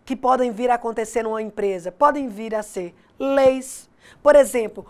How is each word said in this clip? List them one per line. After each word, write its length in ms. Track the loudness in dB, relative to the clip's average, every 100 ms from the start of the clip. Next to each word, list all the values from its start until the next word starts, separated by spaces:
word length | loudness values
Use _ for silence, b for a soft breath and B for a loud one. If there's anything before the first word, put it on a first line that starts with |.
| -10
que 100 | -4
podem 360 | 0 2 0
vir 180 | -2 -2
a 60 | -2
acontecer 480 | -4 -6 -4 -4
numa 180 | -4 -4
empresa, 500 | -6 -4 -4 -4 -8
podem 360 | 0 0 2 -6
vir 280 | -8 -6 -6
a 80 |
ser 300 | -6 -10 -10 b b -8
leis. 680 | -2 4 4 2 -4 -16 -20 b b b
Por 140 | 6 6
exemplo, 500 | 6 0 -4 -8 B